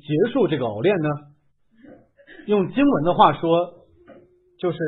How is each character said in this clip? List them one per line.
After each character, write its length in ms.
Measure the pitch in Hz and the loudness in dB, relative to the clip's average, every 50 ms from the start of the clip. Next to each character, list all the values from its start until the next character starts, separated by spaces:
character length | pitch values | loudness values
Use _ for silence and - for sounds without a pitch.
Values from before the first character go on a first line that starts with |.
结 80 | - - 147 160 214 240 | -8 -4 -2 -2 0 0
束 160 | - 277 202 143 | 0 0 0 0
这 100 | 160 131 | -2 -2
个 80 | 123 | -4
熬 140 | 113 101 107 | -6 -6 -4
炼 160 | 131 190 208 | -2 -2 -2
呢？ 120 | 170 151 151 147 147 - - _ _ _ _ _ _ _ _ _ _ - - - - _ _ _ _ _ - - - - | -2 -2 -4 -6 -8 -12 -20 _ _ _ _ _ _ _ _ _ _ -20 -20 -20 -20 _ _ _ _ _ -20 -20 -12 -6
用 220 | 202 208 202 180 - | -2 0 0 0 0
经 120 | - 254 285 | 0 0 2
文 200 | 285 233 151 151 | 2 2 2 0
的 100 | 175 175 | 2 4
话 180 | - 202 160 | 4 4 4
说， 540 | 147 - 170 165 165 170 180 - - - - _ _ _ _ - - - - _ _ _ _ _ _ - | 4 2 0 0 2 2 0 -2 -8 -18 -20 _ _ _ _ -20 -20 -20 -20 _ _ _ _ _ _ -8
就 140 | 180 175 | -6 -6
是 60 | 165 165 165 | -4 -4 -6